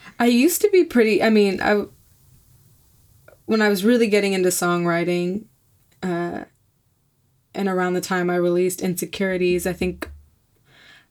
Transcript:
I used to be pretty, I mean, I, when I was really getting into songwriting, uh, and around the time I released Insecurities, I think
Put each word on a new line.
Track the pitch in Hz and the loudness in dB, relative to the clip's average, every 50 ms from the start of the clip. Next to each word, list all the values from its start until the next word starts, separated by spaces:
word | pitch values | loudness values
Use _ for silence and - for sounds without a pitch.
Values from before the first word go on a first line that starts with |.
| - - - - | -20 -14 -4 0
I | 240 | 2
used | 240 240 240 262 349 370 - | 2 4 4 2 2 0 2
to | - 415 | 0 2
be | 392 359 320 | 4 4 2
pretty, | - - 240 220 220 208 - | 4 4 2 4 4 4 2
I | - 226 | 2 4
mean, | 220 208 202 196 185 - | 4 4 4 2 0 -2
I, | - - 208 208 - - - _ _ _ _ _ _ _ _ _ _ _ _ _ _ _ _ _ _ _ _ _ _ _ _ _ _ - - _ - | -2 0 0 -2 -2 -6 -12 _ _ _ _ _ _ _ _ _ _ _ _ _ _ _ _ _ _ _ _ _ _ _ _ _ _ -20 -20 _ -6
when | - 220 220 | -2 0 2
I | 214 208 | 2 2
was | 202 185 190 | 2 2 2
really | 226 247 233 233 | 2 4 4 2
getting | 208 202 208 196 196 | 2 2 2 2 0
into | 196 185 180 185 | 0 0 0 0
songwriting, | 180 - 180 175 175 175 170 175 170 170 175 175 175 175 175 175 185 214 - _ _ _ _ _ _ _ _ _ _ - - | 0 0 -2 -2 0 0 0 0 -2 -2 -2 -2 -2 -2 -2 -4 -4 -6 -10 _ _ _ _ _ _ _ _ _ _ -10 -6
uh, | 185 175 170 175 170 - - - _ _ _ _ _ _ _ _ _ _ _ _ _ _ _ _ _ _ _ _ _ - | -6 -4 -4 -6 -6 -8 -10 -14 _ _ _ _ _ _ _ _ _ _ _ _ _ _ _ _ _ _ _ _ _ -8
and | - 202 196 | -6 -4 -2
around | 185 185 180 180 180 | -2 -2 -2 -2 -2
the | 175 | -4
time | 170 - 190 180 175 180 | -4 -2 -2 -2 -2 0
I | 175 | 0
released | 180 175 175 175 175 185 185 180 - | 0 0 0 0 0 0 -2 -2 -4
Insecurities, | - 185 175 - 180 - - - 196 190 185 180 180 180 180 175 - | -4 -4 -4 -4 -6 -8 -6 -4 -4 -2 -2 0 0 0 0 0 -2
I | 190 | -4
think | 180 - 185 185 175 - - - - - - _ _ _ _ _ _ _ _ _ _ - - - - - _ _ | -4 -4 -6 -6 -6 -8 -14 -16 -18 -20 -20 _ _ _ _ _ _ _ _ _ _ -20 -20 -20 -20 -20 _ _